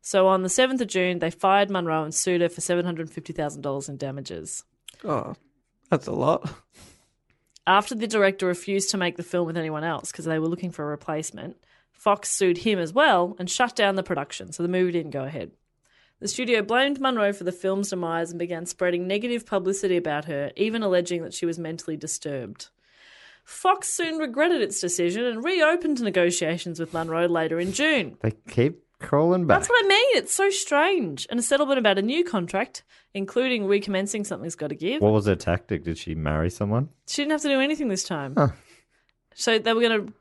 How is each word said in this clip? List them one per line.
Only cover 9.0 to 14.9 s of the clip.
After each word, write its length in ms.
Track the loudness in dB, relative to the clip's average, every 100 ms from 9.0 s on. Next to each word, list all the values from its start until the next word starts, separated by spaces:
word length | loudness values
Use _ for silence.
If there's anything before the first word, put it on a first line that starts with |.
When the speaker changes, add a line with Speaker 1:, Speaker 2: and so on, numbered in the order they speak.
| -2 -4
Speaker 1:
the 60 |
film 240 | -4 -2 -2
with 100 | -4
anyone 260 | -4 -4
else 280 | -4 -4 -8
'cause 140 | -8 -4
they 120 | -2
were 100 | -2
looking 220 | -4 -6
for 120 | -6
a 40 | -6
replacement, 680 | -6 -6 -6 -6 -12 -16 -16 _ _ _
Fox 380 | _ 2 2 0
sued 300 | 2 2 2
him 180 | 0 0
as 160 | 0
well 420 | 4 6 6 2 -2
and 100 | -6
shut 260 | 0 0 4
down 200 | 2 2
the 80 |
production, 480 | -2 -4 -4 -10 -14
so 100 | -6
the 80 | -2
movie 220 | 2 2